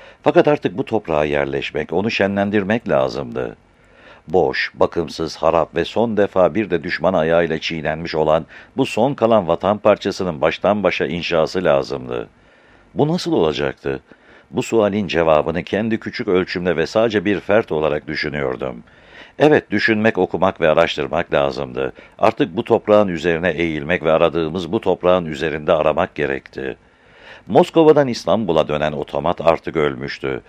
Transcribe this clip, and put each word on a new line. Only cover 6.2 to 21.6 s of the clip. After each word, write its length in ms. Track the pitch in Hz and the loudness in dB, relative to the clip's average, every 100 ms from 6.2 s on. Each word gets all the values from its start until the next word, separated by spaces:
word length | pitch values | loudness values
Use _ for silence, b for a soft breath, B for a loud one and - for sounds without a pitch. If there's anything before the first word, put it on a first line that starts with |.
| 98 95 87 | 0 2 2
bir 160 | 80 104 | 2 -2
de 140 | 85 | -4
düşman 300 | 73 - 85 | -4 -2 0
ayağıyla 440 | 92 80 85 85 80 | 0 2 2 2 -2
çiğnenmiş 560 | - 82 76 78 82 | -6 -6 -6 -6 -6
olan 320 | 82 78 78 76 B B - | -2 2 2 0 B B -4
bu 100 | 131 | -4
son 280 | - 123 | 0 -2
kalan 340 | 143 - 113 85 | 2 2 2 2
vatan 300 | 85 95 104 | 0 0 2
parçasının 600 | 107 101 101 92 92 76 | 2 2 0 -4 -4 0
baştan 420 | 80 80 90 104 | -2 0 0 2
başa 240 | 92 82 80 | 0 0 -4
inşası 580 | 85 78 85 78 92 | -4 -2 0 0 0
lazımdı. 640 | 87 71 62 67 62 60 53 _ b b b b b | 0 0 0 -8 -8 -10 -10 _ b b b b b
Bu 140 | - 143 | -2 0
nasıl 240 | 175 - | 0 -2
olacaktı? 680 | 147 80 65 71 64 73 67 - B B B B | 0 0 0 -4 -6 -8 -8 -12 B B B B
Bu 120 | 80 | -8
sualin 440 | 127 113 104 101 92 | -2 2 2 0 -2
cevabını 560 | 82 80 78 76 80 | 0 4 4 2 -4
kendi 380 | - 98 113 110 | -4 -4 -2 -4
küçük 280 | - - 107 | -6 -8 -2
ölçümde 480 | 90 90 90 90 78 | 0 0 -4 -2 -2
ve 100 | 80 | 0
sadece 380 | 110 117 104 | 0 2 0
bir 160 | 92 95 | 0 -2
fert 320 | - 104 113 | 0 0 0
olarak 360 | 78 76 76 73 | -2 -2 -2 -6
düşünüyordum. 720 | 76 76 73 67 64 64 60 - B B B B - | -6 -4 -4 -4 -4 -8 -8 -18 B B B B 2
Evet, 320 | 151 151 - | 4 4 2
düşünmek, 480 | 104 - 110 110 101 | -2 0 2 2 2
okumak 420 | 90 90 92 - | 0 2 -2 2
ve 80 | 80 | 2
araştırmak 640 | 78 82 - 71 76 85 | 4 2 0 -4 -2 -2
lazımdı. 600 | 78 69 64 | 0 0 -2